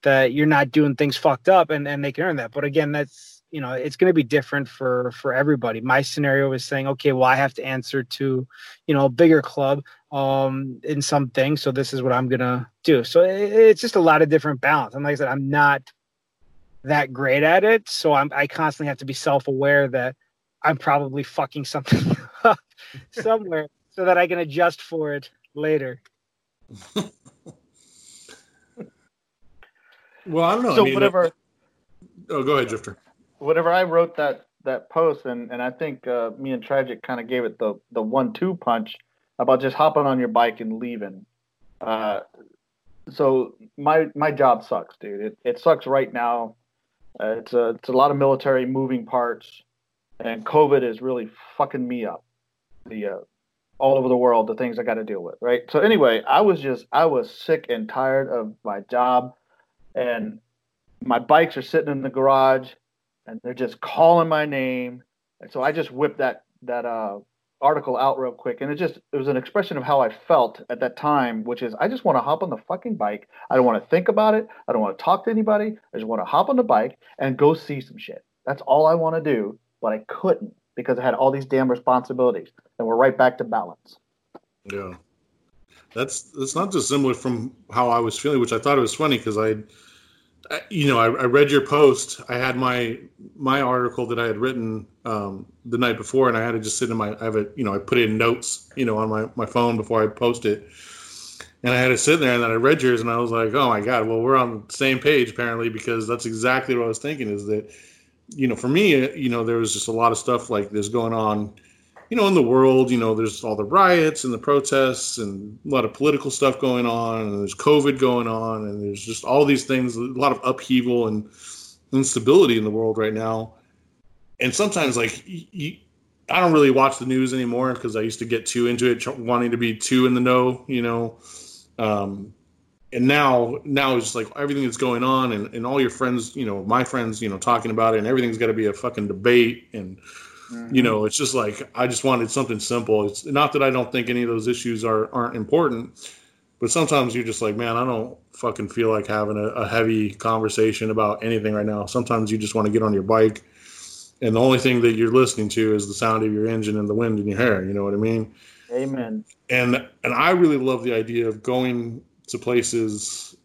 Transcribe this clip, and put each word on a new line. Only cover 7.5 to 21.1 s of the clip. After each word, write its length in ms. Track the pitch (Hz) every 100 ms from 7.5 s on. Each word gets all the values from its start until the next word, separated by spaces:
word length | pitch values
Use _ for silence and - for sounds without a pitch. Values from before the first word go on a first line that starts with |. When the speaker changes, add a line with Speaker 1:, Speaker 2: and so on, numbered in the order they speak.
| -
Speaker 1:
to 80 |
answer 380 | 135 131 127 139
to, 440 | 123 - 135 127 127 - - - -
you 60 | 143
know, 100 | 139
a 40 |
bigger 320 | 120 170 156
club, 400 | 139 - 139 143 - _ _
um, 680 | 143 135 135 135 131 135 123
in 180 | - 147
some 260 | 139 143 135
things, 320 | - 135 147
so 100 | -
this 220 | 131 131
is 80 | 135
what 100 | 127
I'm 140 | 123 127
gonna 400 | 123 123 123 123 _
do." 200 | - 143
So 180 | 117 170
it, 60 | 185 190 208
it's 260 | 214 220 214
just 140 | 233 208
a 40 |
lot 240 | 165 151
of 60 | 156
different 300 | 156 151 135
balance. 360 | 139 151 113 139
And 80 |
like 100 | 143
I 20 | 143
said, 120 | 139
I'm 220 | 135 135
not 320 | 147 143 139 135 _ _ _ _ _ _ - _ -
that 300 | 131 147 135
great 300 | 127 135 135
at 200 | 151 180
it, 240 | 208 226 214
so 260 | - 160
I'm, 180 | 143 143 143
I 120 | 143
constantly 400 | - 156 143 147
have 100 | 135
to 80 | 135
be 80 |
self-aware 720 | 135 - 139 139 131 139 143 139
that 260 | 127 123 131 _ _ _ _
I'm 140 | 151 151
probably 440 | - 143 139